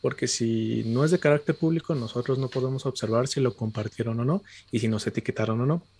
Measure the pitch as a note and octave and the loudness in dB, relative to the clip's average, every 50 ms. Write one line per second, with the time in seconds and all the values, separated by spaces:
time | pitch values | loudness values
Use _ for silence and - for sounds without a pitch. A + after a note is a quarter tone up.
0 | - C3 C3 - C3 A#2+ - - A#2 A#2 A2+ A2+ A2 A2 A2+ A2 A2+ A2+ A2+ B2+ | 0 -2 0 0 -2 -2 0 0 0 0 2 0 0 0 -2 -2 -2 0 2 2
1 | D3 D#3 F#3 F3 - D3 D3 D3 - - D3+ - E3 D#3+ E3 E3 - - E3 C3+ | 4 4 2 4 6 4 4 4 2 -2 -2 0 2 0 0 0 -2 -2 -4 -4
2 | A#2 A2 - A#2+ B2 - C3 C3 C3+ B2+ - C3 B2+ C3 C3+ C3+ - C3+ - - | -4 -4 -4 -4 -2 0 0 0 -2 -2 -2 -2 -2 0 -2 -2 -4 -4 -4 -2
3 | - G#2+ A2+ A#2 B2+ C#3 - C#3+ C3+ B2 - - A2+ A2 A2 A2 G#2 G#2 - - | -2 2 2 2 2 2 0 0 0 0 0 -2 -4 -4 -2 -4 -6 -6 -4 -4
4 | A2+ A#2 A2+ A#2 A#2+ C3 E3+ G3+ - - - - - _ - A2+ A2 A2 A2 G#2 | -4 -2 -2 0 0 0 0 0 -2 -8 -20 -20 -12 _ -2 0 0 0 0 0
5 | - A2 - - - - - - A2 A2 A2 A2+ B2 C#3 D#3+ E3+ - _ _ | -2 -2 -4 -2 -4 -2 -2 0 0 0 0 0 2 0 0 0 -2 _ _